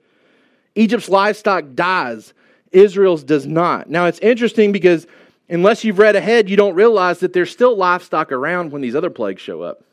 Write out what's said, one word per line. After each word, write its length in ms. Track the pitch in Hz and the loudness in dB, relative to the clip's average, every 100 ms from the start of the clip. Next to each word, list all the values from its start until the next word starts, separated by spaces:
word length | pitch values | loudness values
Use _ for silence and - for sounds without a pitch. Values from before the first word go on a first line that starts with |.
| _ _ _ _ _ _ _ | _ _ _ _ _ _ _
Egypt's 340 | 208 220 226 - | -2 0 0 0
livestock 560 | 196 208 196 214 185 147 | 0 0 -2 -2 -4 -4
dies. 600 | 127 175 185 127 110 - _ _ _ _ | -4 -2 -2 -6 -10 -18 _ _ _ _
Israel's 500 | 185 208 190 190 160 | 4 4 4 0 0
does 240 | 135 151 143 | -2 -2 0
not. 420 | 160 175 120 - | -2 -2 -4 -4
Now, 180 | 165 175 | -2 -2
it's 120 | - | 0
interesting 540 | 214 240 240 - 208 | 0 0 -2 0 0
because 340 | 196 180 165 - _ _ _ _ | 2 2 2 -4 _ _ _ _
unless 360 | 170 190 233 | 0 0 0
you've 160 | 220 185 | -2 2
read 160 | 214 202 | 4 2
ahead, 340 | 175 233 190 | 2 0 2
you 60 | 202 | 2
don't 180 | 202 | 2
realize 460 | 170 233 208 180 175 | 2 2 2 0 -2
that 120 | 180 | -4
there's 200 | 180 175 | -2 -4
still 240 | - 247 208 | 0 0 2
livestock 560 | 180 180 - 151 156 | 0 -2 -4 -6 -4
around 400 | 127 147 180 165 | -6 -4 -6 -8
when 100 | 143 | -8
these 140 | 127 139 | -6 -4
other 120 | 175 | -6
plagues 320 | - 101 95 | -6 -8 -8
show 220 | - 82 | -12 -12
up. 220 | 87 - _ | -12 -14 _